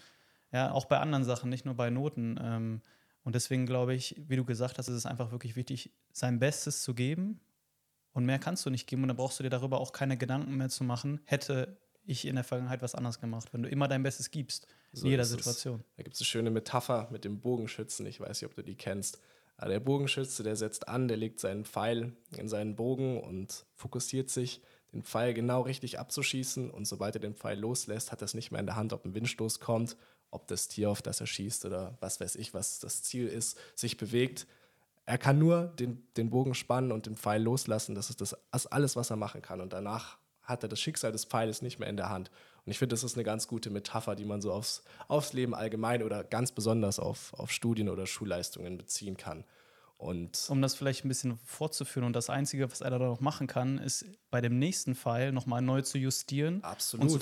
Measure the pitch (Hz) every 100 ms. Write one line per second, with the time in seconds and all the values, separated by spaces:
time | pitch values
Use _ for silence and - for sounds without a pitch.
0 | - _ _ _ _ 127 131 135 - 139
1 | 156 139 127 120 123 123 135 123 120 123
2 | 147 123 117 113 113 113 113 110 - _
3 | _ _ 127 120 - 131 123 127 123 127
4 | - - 151 131 123 117 127 127 127 120
5 | 127 123 120 120 120 117 123 131 - _
6 | _ - 123 120 135 147 - - - 120
7 | 127 160 196 208 _ _ _ _ _ _
8 | _ 123 123 135 151 180 143 127 - 131
9 | 131 120 131 - 131 123 135 131 131 -
10 | 135 127 127 131 139 135 131 - 127 120
11 | 143 147 - 139 - 135 127 190 _ _
12 | 202 127 143 131 123 123 127 127 123 -
13 | 123 113 117 113 - 120 117 139 139 135
14 | 135 - - 151 127 - - - _ 131
15 | 135 131 117 120 120 117 131 117 - -
16 | - - - 117 113 113 - 127 - 120
17 | 107 110 101 104 123 123 107 - 107 -
18 | 104 120 95 - 110 - 98 95 - 98
19 | 98 - - - _ - 98 101 127 139
20 | 135 - 131 - 107 107 107 - - 123
21 | 127 110 113 - 95 101 107 - 107 120
22 | 120 120 - - 110 107 107 104 120 127
23 | 131 120 - 92 98 - - - - 123
24 | - 131 131 - 123 - - _ _ 117
25 | - 113 123 113 120 127 123 131 127 -
26 | - - 131 135 127 - 123 - 104 98
27 | 101 110 107 107 110 101 107 127 - 107
28 | - - 101 113 - 104 98 104 110 104
29 | - 101 117 - 110 - - 113 113 -
30 | - _ _ - - 90 - - 104 101
31 | - - 113 - 98 - 98 92 92 -
32 | 95 - 87 - 110 92 95 - 87 -
33 | - 123 120 113 - - - - 120 -
34 | 104 120 131 - - - _ _ _ _
35 | - - 143 143 160 170 170 156 123 120
36 | - - 113 123 131 120 - 123 131 110
37 | 110 107 104 107 113 127 - 107 - 101
38 | - - 98 - _ 127 - 135 139 120
39 | 117 110 101 107 - 92 92 92 101 113
40 | - - _ _ - 123 110 - - 156
41 | 117 110 - 117 113 110 123 - 104 101
42 | 92 95 92 - - - - 104 123 117
43 | 123 120 107 110 - 113 113 101 - 113
44 | 110 101 104 104 101 95 - - - -
45 | - 151 143 131 123 113 110 107 113 120
46 | 110 101 - 113 127 - 110 113 101 -
47 | - - - - - - 117 110 104 90
48 | 95 - 101 87 87 - 90 90 - -
49 | 104 92 - 78 - _ - - - -
50 | - 87 87 - - 139 135 - 139 131
51 | 135 127 127 117 - - 151 - 139 135
52 | 123 117 - 139 139 135 131 - 135 127
53 | 127 120 139 156 131 131 127 135 135 -
54 | - - _ 123 120 123 156 190 - 123
55 | 135 117 135 131 120 120 127 131 135 139
56 | 131 - - 139 156 185 82 95 - -
57 | 143 147